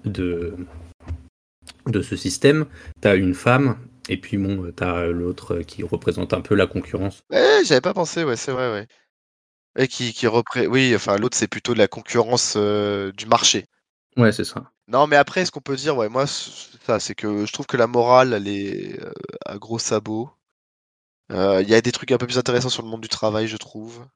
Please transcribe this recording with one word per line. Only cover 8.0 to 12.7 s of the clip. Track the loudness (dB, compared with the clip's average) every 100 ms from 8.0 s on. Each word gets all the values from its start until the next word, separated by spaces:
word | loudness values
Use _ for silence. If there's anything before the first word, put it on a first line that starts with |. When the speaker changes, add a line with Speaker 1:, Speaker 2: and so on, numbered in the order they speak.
| -4 -2
Speaker 2:
ouais, | -2 -2
c'est | -4
vrai, | -4 -2
ouais. | -4 -8 _ _ _ _ _ _ _ _ -2
Et | -2
qui, | 0 -6
qui | 0 2
repré-, | 2 0 -2 0
oui, | 2 4 2
enfin, | 2 0
l'autre, | 0 -2
c'est | -4
plutôt | -4 -4
de | 2
la | 2
concurrence, | 2 -4 0 2 2 0 0
euh, | 0